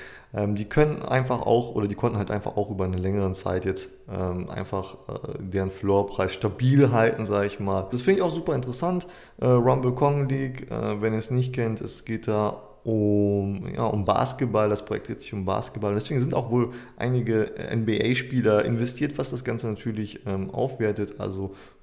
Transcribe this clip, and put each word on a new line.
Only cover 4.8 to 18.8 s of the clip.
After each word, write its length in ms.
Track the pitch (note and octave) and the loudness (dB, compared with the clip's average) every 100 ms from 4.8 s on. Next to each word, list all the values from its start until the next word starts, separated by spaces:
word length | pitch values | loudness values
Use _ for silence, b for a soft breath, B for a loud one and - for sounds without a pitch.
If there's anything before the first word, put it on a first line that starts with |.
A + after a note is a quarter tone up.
| F2+ - - | -6 -12 -12
äh, 320 | G2+ - - | -10 -8 -10
deren 320 | F#2+ G2 F#2+ | -4 -2 -2
Floorpreis 600 | - G2 G2 G2 - F#2+ | -2 2 4 2 0 -2
stabil 600 | - A2 F2+ B2+ C#3 C3+ | 0 -4 0 4 6 6
halten, 340 | A#2 A2+ - G#2+ | 6 4 2 0
sag 220 | G2+ G2+ | 0 0
ich 120 | - | -2
mal. 280 | G2+ F#2+ F#2 | -2 -2 -2
Das 120 | B2 | -2
finde 160 | B2+ F#3+ | 2 4
ich 40 | |
auch 80 | F3+ | 2
super 220 | E3 E3 | 0 -2
interessant. 540 | C3+ B2+ A#2+ E3+ F3+ - B B B | -2 -2 -4 -2 -2 -4 B B B
Äh, 80 | A#2+ | 4
Rumble 460 | B2 A#2+ C3 B2+ | 6 6 4 2
Kong 360 | B2+ C#3+ C#3+ C3+ | 2 2 2 0
League, 400 | C3+ C3+ B2+ - | -2 -4 -6 -8
äh, 320 | A2+ A2 G#2 | -4 -4 0
wenn 120 | A2 | 0
ihr 60 | A2 | 0
es 120 | A2+ | 0
nicht 200 | B2+ B2+ | 0 0
kennt, 300 | B2+ A2+ G#2+ | 0 -2 -2
es 240 | - - - | -6 -12 -6
geht 220 | A2+ - | -6 0
da 340 | G#2+ G#2 - - - | 2 2 -2 -12 -12
um, 840 | - A2 G#2 G#2 G2+ G2+ G2 G2 F2+ | -2 2 4 4 4 2 0 -2 -6
ja, 120 | F#2 A2+ | -2 0
um 200 | G#2 F#2+ | 0 2
Basketball, 640 | G2+ B2+ - C3 G#2 G#2+ | 4 2 0 0 2 4
das 160 | G2+ - | 2 -2
Projekt 220 | G#2 - | -6 -6
dreht 140 | A2+ | -12
sich 120 | - | -8
um 120 | G#2 F#2+ | -6 -2
Basketball. 500 | G2+ - A2+ G#2 G#2 | -2 -2 -4 -2 -2
Deswegen 260 | - C#3 | 0 0
sind 140 | B2 - | 2 0
auch 160 | B2+ | 0
wohl 220 | B2 A#2 B B B | 2 0 B B B
einige 600 | A#2+ B2+ A2 A2 G#2+ - | 0 0 2 2 0 -4
N-B-A-Spieler 1080 | - A#2 A2 G#2 A2 B2 - B2+ A2 G#2 A2+ | -4 -2 0 2 2 0 0 2 4 4 4
investiert, 520 | A#2 | 0